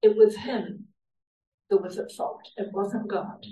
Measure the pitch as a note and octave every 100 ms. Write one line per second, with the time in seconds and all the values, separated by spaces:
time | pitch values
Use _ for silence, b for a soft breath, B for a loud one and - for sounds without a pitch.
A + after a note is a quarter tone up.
0 | G#3+ G#3+ G#3+ - B3+ A#3+ F#3 - - _
1 | _ _ _ _ _ _ _ G3 F#3 -
2 | - - - - - - F#3+ F#3+ G3+ A#3
3 | - - - - G#2